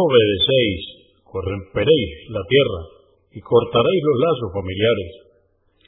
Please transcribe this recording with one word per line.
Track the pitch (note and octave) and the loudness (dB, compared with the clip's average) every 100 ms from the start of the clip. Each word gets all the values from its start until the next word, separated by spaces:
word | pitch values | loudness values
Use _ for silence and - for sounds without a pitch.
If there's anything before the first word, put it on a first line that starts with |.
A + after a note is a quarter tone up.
| F3 | 4
obedecéis, | B2+ G#2+ G2 - C3+ A#2 F#2 - - _ _ _ | 4 4 2 0 2 0 -2 -8 -18 _ _ _
corromperéis | F#2+ F#2 G2 F#2+ - G#2 E3 - - - | -10 -8 -8 -8 -2 2 2 0 -8 -10
la | G#2+ F#2+ | -8 0
tierra | C3 B2+ F#2 D#2+ - _ _ _ | 2 2 -2 -12 -20 _ _ _
y | A2 | -20
cortaréis | - A#2 A2+ A#2+ B2+ F#3 D3 | 0 2 2 2 2 0 0
los | B2+ | 0
lazos | D#3+ D#3 A2+ | 0 -2 -4
familiares. | F#2+ F#2 F#2 A2 A2 F2+ - _ _ _ _ _ _ | -8 -8 -2 0 0 -4 -14 _ _ _ _ _ _